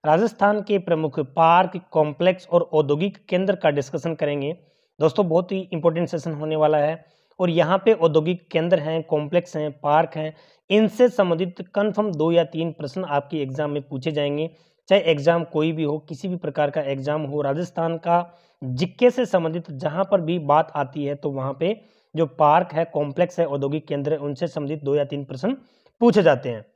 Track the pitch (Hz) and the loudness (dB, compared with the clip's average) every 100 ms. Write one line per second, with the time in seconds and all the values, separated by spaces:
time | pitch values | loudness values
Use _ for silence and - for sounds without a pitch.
0 | 156 160 220 - 202 208 202 202 180 160 | 2 2 2 2 2 2 0 -2 0 0
1 | 156 156 135 - 165 170 185 185 _ 160 | 0 -4 -4 2 6 6 4 -4 _ 0
2 | 151 143 175 185 - 170 170 156 143 147 | 0 2 0 0 0 0 2 0 2 0
3 | 196 - - 180 190 180 160 143 131 160 | -2 -6 -4 -2 0 0 0 0 -4 -6
4 | 165 156 147 147 139 175 _ _ _ _ | -6 -4 -4 -4 -6 -8 _ _ _ _
5 | 151 - 185 165 180 190 185 170 165 165 | 0 2 0 0 0 -8 -6 0 0 0
6 | 170 170 165 147 156 156 151 151 147 165 | -4 -4 -6 -6 -4 0 2 2 0 -4
7 | _ _ _ - 180 165 160 190 208 202 | _ _ _ -4 0 2 2 2 4 4
8 | 165 156 156 180 _ 165 170 175 147 160 | 4 2 0 -4 _ -2 2 0 0 -4
9 | 160 151 147 175 170 156 151 139 147 151 | -2 -4 0 -2 -2 -6 -6 -4 2 2
10 | 165 156 156 - _ _ _ 202 220 - | 2 -4 -10 -12 _ _ _ 2 2 4
11 | 247 - 185 165 180 - 180 202 208 208 | 2 4 0 0 -2 -8 -6 -2 -2 -2
12 | 208 156 160 170 165 160 165 156 143 190 | -4 0 2 2 0 -4 -6 -6 -10 -8
13 | 175 143 143 160 135 131 151 147 139 135 | -2 -4 -2 -6 -6 -4 -4 -6 -8 -8
14 | 135 147 143 147 160 _ _ _ _ 196 | -4 -4 -2 -4 -6 _ _ _ _ 2
15 | 165 151 147 170 165 156 156 160 151 151 | 4 2 2 0 0 -2 0 0 -4 -4
16 | 151 156 190 180 151 147 147 156 139 139 | _ -10 -8 -6 -6 -2 -2 -2 -4 -4
17 | 135 151 147 147 143 143 175 - 165 165 | -4 -4 -4 -4 -2 -2 -4 -4 -4 -4
18 | 170 170 175 _ _ _ 131 127 180 - | 0 0 0 _ _ _ -8 -4 -6 2
19 | 247 240 233 185 165 170 165 139 151 160 | 2 4 0 0 0 -6 -10 -8 -6 -4
20 | 190 196 160 180 143 147 160 151 131 147 | 0 0 0 -4 2 2 2 -4 -6 -4
21 | 139 143 147 135 131 131 165 220 _ _ | -6 -4 -6 -4 -6 -4 -4 -4 _ _
22 | _ 156 160 - 151 156 180 151 165 147 | _ -4 -4 2 4 4 2 -4 -4 -4
23 | 147 135 175 175 165 143 139 151 - 143 | -4 -2 -2 0 -2 -2 -4 -4 -6 -6
24 | 143 151 143 139 170 - 143 151 139 147 | -2 -4 -4 -6 -6 -6 -8 -6 -2 -2
25 | 139 143 131 131 196 269 _ _ _ _ | -2 -6 -10 -6 -6 -6 _ _ _ _
26 | 233 214 160 135 127 113 - | 4 6 4 4 -2 -10 -12